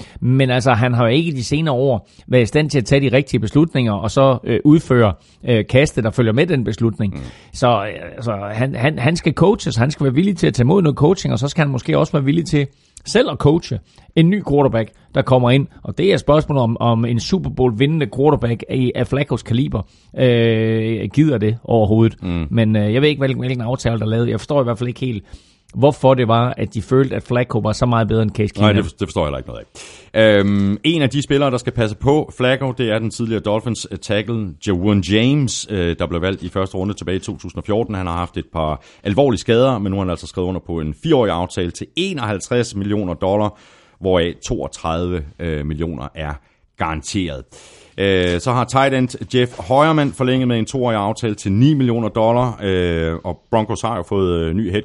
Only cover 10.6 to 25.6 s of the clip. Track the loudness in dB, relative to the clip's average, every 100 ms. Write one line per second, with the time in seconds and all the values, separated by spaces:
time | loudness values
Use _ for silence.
10.6 | 4 4 2 2 2 2 -2 -4 -2 -2
11.6 | -2 -2 0 0 2 0 0 0 0 -2
12.6 | -2 _ _ -20 -2 0 0 2 2 2
13.6 | -2 -10 -10 _ -4 2 4 2 0 2
14.6 | 2 2 -4 _ _ -4 2 2 4 2
15.6 | 0 -10 -12 -2 0 2 2 2 2 0
16.6 | 0 0 0 0 0 -2 -2 -2 -2 0
17.6 | 0 2 0 0 -2 2 2 2 0 -4
18.6 | -4 -2 -2 0 -2 -2 -2 -4 -2 -2
19.6 | -2 -4 -8 _ _ 0 2 4 2 2
20.6 | 0 0 -2 -4 -2 2 2 2 0 -2
21.6 | 0 0 4 4 2 0 -4 -4 -2 0
22.6 | 2 0 0 2 2 0 -2 -2 -4 -6
23.6 | -4 -4 -2 -2 -2 0 0 -4 -2 -2
24.6 | 0 -2 -6 -6 -6 -8 -10 -20 _ _